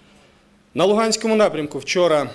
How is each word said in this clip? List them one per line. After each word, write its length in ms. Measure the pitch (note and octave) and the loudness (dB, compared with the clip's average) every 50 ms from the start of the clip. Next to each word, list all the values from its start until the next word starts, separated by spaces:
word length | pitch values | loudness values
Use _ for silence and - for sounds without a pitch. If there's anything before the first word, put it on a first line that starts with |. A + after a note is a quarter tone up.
| _ _ _ _ _ _ _ _ _ _ _ _ _ _ - | _ _ _ _ _ _ _ _ _ _ _ _ _ _ -4
На 100 | B2 E3+ | 0 0
Луганському 520 | F#3+ G#3 G#3+ A3+ A3+ G#3+ - - A3 A3 | 2 2 2 0 0 -2 -2 -2 0 2
напрямку 420 | G#3+ G#3+ F#3 - D#3 D3+ D3 - C#3 | 2 2 2 0 -2 -6 -8 -8 -10
вчора 520 | C3 - - F3+ F3+ E3+ D#3 D3 C3+ A#2 - | -8 -4 0 2 2 2 2 2 0 -2 -8